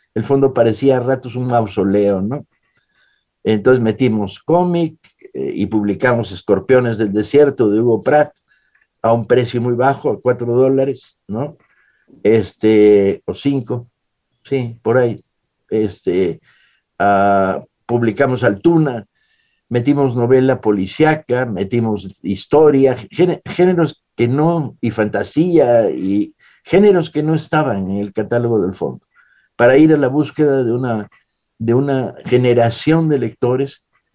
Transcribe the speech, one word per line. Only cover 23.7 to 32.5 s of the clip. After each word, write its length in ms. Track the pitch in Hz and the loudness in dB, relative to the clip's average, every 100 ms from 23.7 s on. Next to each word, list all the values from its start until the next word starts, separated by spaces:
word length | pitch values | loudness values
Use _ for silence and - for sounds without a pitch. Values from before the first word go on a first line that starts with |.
| 170 151 - _ - | 2 -2 -4 _ -4
que 120 | 120 | -2
no, 480 | 139 160 170 131 - | 0 0 0 -4 -6
y 80 | 127 | -6
fantasía, 1040 | - 107 104 - 147 180 165 123 117 101 | -2 -2 -2 -4 -2 2 2 4 2 2
y 420 | 65 95 101 101 _ _ _ | -2 -4 -4 -4 _ _ _
géneros 480 | - 185 208 185 160 | -2 2 4 2 0
que 100 | 147 | -4
no 140 | 151 160 | -2 -2
estaban 560 | - 156 139 101 95 | -2 -2 -2 -4 -4
en 60 | 101 | -6
el 140 | 104 | -6
catálogo 480 | 110 101 120 117 110 | -6 -4 -2 0 0
del 140 | 92 | -2
fondo, 320 | 95 73 62 _ _ _ _ _ - | -4 -10 -10 _ _ _ _ _ 0
para 220 | 120 170 | 4 6
ir 160 | 156 | 4
a 40 | 156 | 4
la 100 | 131 | 2
búsqueda 560 | 143 139 - 147 135 | -2 -4 0 0 2
de 80 | 120 | 0
una, 380 | 120 127 110 101 _ _ _ _ - | -2 -4 -6 -8 _ _ _ _ -8
de 140 | 113 | -2
una 420 | 123 143 135 117 - - | 0 0 -2 -4 -10 -2
generación 840 | 123 123 | 0 2